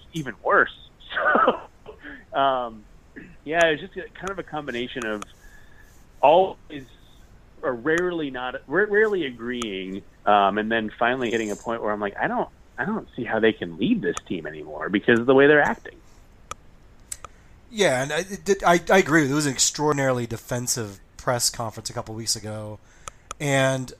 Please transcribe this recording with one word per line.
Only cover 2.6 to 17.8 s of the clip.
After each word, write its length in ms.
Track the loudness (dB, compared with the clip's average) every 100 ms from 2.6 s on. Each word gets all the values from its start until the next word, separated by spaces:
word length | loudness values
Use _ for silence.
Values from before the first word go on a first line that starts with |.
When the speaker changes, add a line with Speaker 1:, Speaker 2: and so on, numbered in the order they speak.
| -4 -10 -20 -20 -20 -20 -20 -16
Speaker 1:
yeah, 220 | -4 2 2
it's 160 | 2
just 140 | -6 -14
a, 120 | -14 -12
kind 160 | -10
of 80 | -10
a 40 |
combination 600 | -10 -10 -8 -6 -6 -6 -6
of 160 | -6 -10 -18 -20 -20 -20 -20 -20 -20 -20 2
always, 640 | 6 6 4 -2 -14 -16 -16 -20 -20 -20 -20 -20 -20 -8
or 120 | -6
rarely 580 | -4 0 0 0 -2 -6
not, 240 | -6 -8 -8 -2
ra-, 200 | 0 2
rarely 380 | 4 2 2 -4
agreeing, 720 | -6 -8 -6 -6 -6 -8 -10 -12 -4 4
um, 320 | 4 4 2
and 140 | 0
then 180 | -2 -2 -2
finally 320 | -2 0 -2
hitting 220 | -2 -4
a 40 | -6
point 280 | -6 -6
where 80 | -4
I'm 80 | -4
like, 180 | -4 -4
"I 100 | -4
don't, 220 | -4 -6 -10 -14 -8
I 60 | -6
don't 220 | -6 -8 -10
see 80 |
how 160 | -4 2
they 140 | 2
can 240 | 2 -4 -4
lead 240 | -2 0
this 140 | -2 -4 -6
team 200 | -8 -8
anymore 420 | -12 -14 -10 -2
because 300 | 0 4 4
of 80 | 6
the 80 | 6
way 100 | 8
they're 160 | 6
acting." 360 | 4 -2 -10 -20 -20 -20 -20 -20 -18 -18 -20 -20 -20 -20 -16 -16 -16 -20 -20 -20 -8
Speaker 2:
Yeah, 320 | 0